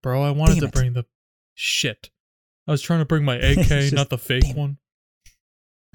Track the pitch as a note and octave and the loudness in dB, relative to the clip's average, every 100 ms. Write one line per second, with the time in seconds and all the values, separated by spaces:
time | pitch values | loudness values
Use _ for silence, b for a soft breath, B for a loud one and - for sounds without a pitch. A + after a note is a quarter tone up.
0 | C3 B2+ C#3+ C#3+ D#3+ D#3+ D3 C#3 B2+ B2 | -6 -2 -2 2 4 4 2 0 -2 -2
1 | A#2+ _ _ _ _ - - - C#3 G#2+ | -8 _ _ _ _ -10 -6 -4 -4 -6
2 | - _ _ _ _ _ - D3+ - E3+ | -16 _ _ _ _ _ -4 -2 0 -2
3 | D3+ D#3+ C#3+ A#2+ C3+ C#3+ F3 D3 C#3 C#3+ | 0 0 0 0 0 2 4 2 2 0
4 | C#3+ B2+ - B2+ C3+ C3+ C#3+ C#3+ _ _ | -2 -4 -2 2 2 0 -6 -8 _ _
5 | _ _ - _ _ _ _ _ _ | _ _ -20 _ _ _ _ _ _